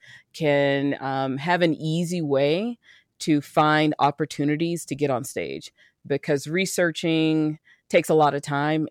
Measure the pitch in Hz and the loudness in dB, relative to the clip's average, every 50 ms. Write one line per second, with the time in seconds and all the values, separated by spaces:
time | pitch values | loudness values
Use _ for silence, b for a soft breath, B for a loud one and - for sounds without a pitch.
0 | B B B B B B - - 160 147 143 143 143 139 139 139 139 143 139 - | B B B B B B -10 -2 0 2 4 4 4 4 2 2 0 0 -2 -2
1 | - 135 135 135 135 135 135 139 139 175 175 180 175 170 151 - 147 156 156 170 | -4 -4 -4 -2 -2 -2 -4 -4 -2 0 0 2 2 2 0 0 -2 -2 -2 -2
2 | 180 165 180 180 160 143 139 135 143 143 156 180 214 240 240 - b b b b | -2 -2 -4 -4 -2 0 2 2 2 2 2 0 -2 -4 -8 -10 b b b b
3 | b b _ - - - 156 147 143 - - 170 156 151 151 151 156 156 147 - | b b _ -10 -2 0 0 0 0 -2 0 2 4 4 4 4 4 2 2 2
4 | - 143 143 - 156 151 - - 147 143 151 151 170 170 170 165 - - 170 147 | 0 0 0 0 -6 -6 -4 -2 -2 0 0 0 -2 -2 -4 -6 -6 -8 -6 -2
5 | 147 139 131 117 131 - - - 85 69 67 - - - _ b b b b b | -2 0 0 -2 -4 -6 -6 -6 -6 -6 -8 -10 -12 -14 _ b b b b b
6 | - - 143 139 - - 151 139 - 147 156 185 190 185 - - 180 170 160 - | -8 -4 -4 -4 -2 0 -2 -2 -2 -2 -2 -2 -2 -2 0 0 0 0 0 -2
7 | - 170 160 160 160 160 156 156 156 151 151 - b b b b b - - 180 | -2 0 0 2 2 2 2 2 0 0 -2 -6 b b b b b 0 2 2
8 | 160 - 175 156 151 143 139 143 143 151 147 139 147 151 156 156 156 - | 2 4 4 4 4 4 2 0 -4 -4 -4 -2 0 0 0 0 -2 -2